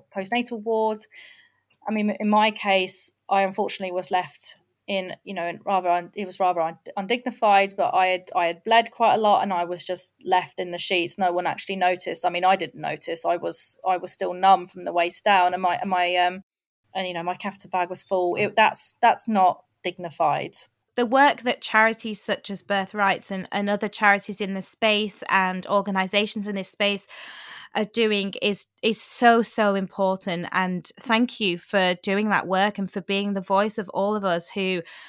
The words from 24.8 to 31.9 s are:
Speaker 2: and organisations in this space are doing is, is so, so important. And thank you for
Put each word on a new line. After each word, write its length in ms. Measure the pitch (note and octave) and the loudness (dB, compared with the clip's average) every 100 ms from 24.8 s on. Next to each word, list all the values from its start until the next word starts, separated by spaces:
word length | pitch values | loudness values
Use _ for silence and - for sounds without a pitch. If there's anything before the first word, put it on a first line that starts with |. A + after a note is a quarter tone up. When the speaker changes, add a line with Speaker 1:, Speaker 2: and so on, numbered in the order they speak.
| A3+ G#3 G#3 - - | 2 2 0 -6 0
Speaker 2:
and 360 | F#3+ F#3 F#3 - | 0 0 -2 -2
organisations 800 | G3+ G3 F#3+ F#3+ G3+ G#3+ G#3+ G3+ | -2 0 -2 0 0 -2 -4 -6
in 80 | |
this 140 | G3 F#3 | -6 -6
space 380 | - G3+ G3+ - - - - - - - | -2 -2 -2 -8 -16 -18 -18 -18 -18 -6
are 120 | - G#3+ | -4 -2
doing 480 | A#3 A3 G#3 G3 - | 0 0 0 -2 -2
is, 240 | G#3 G3 - _ | -2 -2 -6 _
is 180 | A#3 G#3 | -2 0
so, 420 | - - A#3+ A#3 | -2 4 6 6
so 320 | A3+ - G#3 | 4 2 2
important. 720 | G3 F#3+ - F#3+ F#3+ G3 F3 E3+ | 2 -2 -2 0 0 -4 -6 -2
And 340 | F#3 F#3 F3+ - - | -2 -2 -4 -8 -10
thank 400 | - A3+ B3 - | 0 0 0 0
you 160 | G3+ F3 | -2 -2
for 380 | - G3+ F3+ | 0 2 2